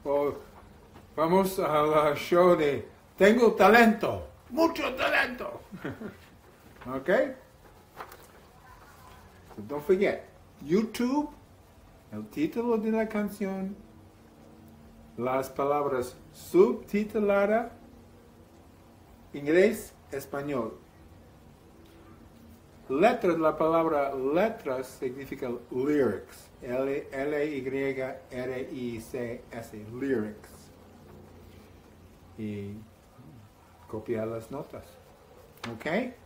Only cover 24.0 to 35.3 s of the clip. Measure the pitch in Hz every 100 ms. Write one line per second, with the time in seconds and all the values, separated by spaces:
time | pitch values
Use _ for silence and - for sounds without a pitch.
24 | 139 135 131 156 214 220 147 127 131 -
25 | 131 127 135 139 131 120 - 131 139 147
26 | 123 95 - - - - 127 123 139 139
27 | - 139 143 151 151 143 127 135 139 131
28 | 131 131 - 127 127 127 127 131 120 113
29 | 110 131 120 120 - 120 113 107 107 120
30 | 139 123 107 107 - - - - - -
31 | - - - - - - - - - -
32 | - - - - 107 101 101 104 110 -
33 | - - 135 131 104 - - - - 107
34 | 107 113 110 113 110 135 165 - - -
35 | - - -